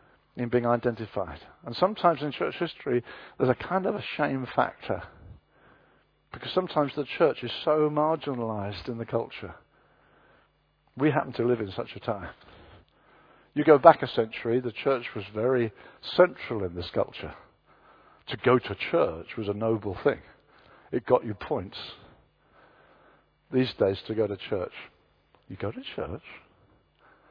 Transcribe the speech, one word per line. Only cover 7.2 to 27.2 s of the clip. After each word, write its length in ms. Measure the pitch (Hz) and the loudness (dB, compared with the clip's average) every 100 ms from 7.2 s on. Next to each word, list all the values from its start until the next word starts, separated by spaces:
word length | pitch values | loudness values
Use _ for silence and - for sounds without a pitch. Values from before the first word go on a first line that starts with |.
| 156 - | 2 2
is 100 | 117 - | -6 -4
so 260 | 160 156 151 | 0 2 2
marginalized 960 | 151 151 160 143 123 113 107 101 92 - | 2 0 0 -4 -4 -4 -4 -6 -8 -8
in 120 | 117 | -8
the 60 | 113 | -2
culture. 500 | 117 - - 95 - _ _ _ _ _ _ _ _ _ _ _ _ _ 127 | -2 -4 -10 -14 -16 _ _ _ _ _ _ _ _ _ _ _ _ _ 0
We 140 | 151 | 2
happen 240 | 147 135 | 2 -2
to 100 | 117 | 0
live 180 | 120 113 | 0 0
in 100 | 101 | -2
such 240 | 117 113 - | -6 -10 -8
a 40 | |
time. 300 | - 101 85 - - - - - _ _ _ _ _ _ _ 143 | -6 -6 -8 -16 -20 -20 -20 -20 _ _ _ _ _ _ _ 2
You 80 | |
go 160 | 165 143 | 6 10
back 240 | 165 - | 10 10
a 40 | 135 | 4
century, 520 | - 113 - 120 127 | 0 -2 -2 0 0
the 120 | 123 | -2
church 340 | - 139 127 120 110 | -2 0 0 -2 -10
was 100 | 95 | -8
very 380 | 107 123 131 113 - - - - - | -2 2 2 0 -4 -20 -16 -2 4
central 480 | 180 - - 113 | 4 4 -8 -4
in 120 | 90 87 | -4 -6
this 160 | 87 | -4
culture. 400 | 110 - - - - - _ _ _ _ - _ _ - | -2 -2 -4 -14 -14 -20 _ _ _ _ -20 _ _ -12
To 100 | 117 | 0
go 220 | 123 123 | 4 4
to 160 | - 98 - | 2 -8 0
church 460 | 170 123 80 80 - | 2 2 -2 -10 -8
was 100 | 101 | -4
a 60 | |
noble 440 | 104 113 110 101 90 | -2 0 -2 -4 0
thing. 160 | 143 - - - _ _ _ - - | 0 0 -8 -20 _ _ _ -20 -8
It 160 | 131 - | -4 2
got 180 | 123 117 | 2 2
you 80 | |
points. 460 | 101 - 131 92 - - - - - _ _ _ _ - _ _ _ _ _ _ _ - | -8 -4 -4 -6 -12 -14 -16 -20 -20 _ _ _ _ -20 _ _ _ _ _ _ _ -2
These 200 | 127 127 - | 0 0 2
days, 260 | 98 98 - | 0 0 -4
to 80 | 107 | -2
go 100 | 101 | -2
to 100 | 98 | -2
church, 380 | - 98 90 - - _ _ _ _ _ - | -4 -4 -4 -10 -20 _ _ _ _ _ -16
you 80 | 95 | -8
go 160 | 104 | -8
to 100 | 247 277 - | -8 -10 -8
church. 280 | 76 117 - - _ _ _ _ _ _ _ _ | -8 -10 -12 -20 _ _ _ _ _ _ _ _